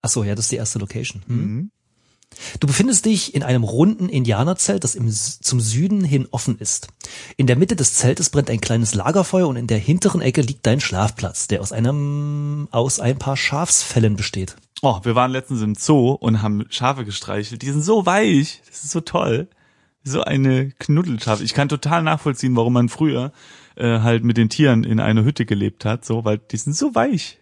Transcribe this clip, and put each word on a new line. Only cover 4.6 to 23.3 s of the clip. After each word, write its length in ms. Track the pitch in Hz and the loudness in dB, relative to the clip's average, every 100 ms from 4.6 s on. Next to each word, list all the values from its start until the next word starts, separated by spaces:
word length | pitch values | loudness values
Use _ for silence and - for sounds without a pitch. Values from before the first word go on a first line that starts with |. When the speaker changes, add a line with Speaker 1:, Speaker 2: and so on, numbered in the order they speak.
| - 196 | 0 0
Speaker 1:
das 120 | - - | -2 -2
im 120 | 117 | -2
Sü-, 320 | 104 - - | -2 -6 -6
zum 180 | - 127 | -2 0
Süden 440 | 110 113 185 202 | 0 0 2 2
hin 240 | 175 139 131 | 2 0 0
offen 260 | 123 - 107 | -4 -2 -2
ist. 300 | 104 - - _ - - - - | -4 -6 -8 _ -18 -16 -16 0
In 80 | 135 | 2
der 100 | 123 | 4
Mitte 200 | 180 208 | 4 2
des 180 | 127 | 2
Zeltes 380 | - 123 - 175 | 2 2 2 0
brennt 180 | 143 135 | 0 0
ein 100 | 117 | -2
kleines 360 | - 117 113 104 | 0 0 0 0
Lagerfeuer 520 | 101 180 180 185 175 | 2 2 2 2 2
und 80 | 123 | 0
in 120 | 117 | 0
der 100 | 113 | 0
hinteren 420 | 95 180 202 170 | 2 2 2 2
Ecke 200 | 131 127 | 0 2
liegt 240 | 123 139 - | 0 0 0
dein 140 | 131 | 2
Schlafplatz, 680 | - 92 107 - 90 - - | 0 0 0 0 -6 -6 -4
der 140 | 101 | -4
aus 100 | 101 | -2
einem, 960 | 113 117 147 143 147 147 147 147 147 147 | -2 0 0 -2 -4 -4 -4 -4 -6 -4
aus 280 | 120 127 - | -2 0 0
ein 200 | 123 135 | -2 -2
paar 180 | - 135 | -2 -2
Schafsfellen 760 | - 139 175 - - - 110 101 | -2 -2 0 0 0 2 2 0
besteht. 400 | 101 98 92 - _ - | -4 -6 -8 -12 _ -2
Speaker 2:
Oh, 180 | 139 101 | 0 0
wir 100 | 113 117 | 0 2
waren 160 | 127 | 2
letztens 300 | 131 127 123 | -2 -4 -2
im 140 | 107 107 | -2 -2
Zoo 360 | - 151 123 | 2 4 4
und 280 | 139 - 110 | 2 0 2
haben 240 | 107 104 107 | 0 -2 -4
Schafe 360 | - 123 135 104 | -2 -2 -2 -6
gestreichelt. 560 | 98 - 101 104 117 | -10 -6 -6 -6 -8
Die 80 | 131 | -4
sind 120 | 147 | -2
so 220 | 156 220 185 | 0 2 2
weich. 540 | 190 214 151 156 - _ | 2 4 4 2 -6 _
Das 160 | - | -16
ist 80 | 143 | -6
so 100 | 165 | -6
toll. 460 | 156 175 - 120 175 _ _ _ _ _ | -6 -4 -2 -2 -4 _ _ _ _ _
So 200 | 139 135 | -6 -4
eine 480 | - 139 135 131 135 | -2 0 2 2 0
Knuddelschafe. 720 | - - 147 180 113 - 107 | -8 0 0 0 -4 -2 -2
Ich 100 | 113 | 0
kann 160 | - 143 | -2 0
total 320 | 147 147 170 | -2 0 0
nachvollziehen, 520 | 160 156 151 127 131 120 | 0 0 -2 -2 0 2
warum 180 | 117 | 2
man 160 | 123 120 | 2 2
früher, 420 | - 156 131 123 | 2 0 0 -4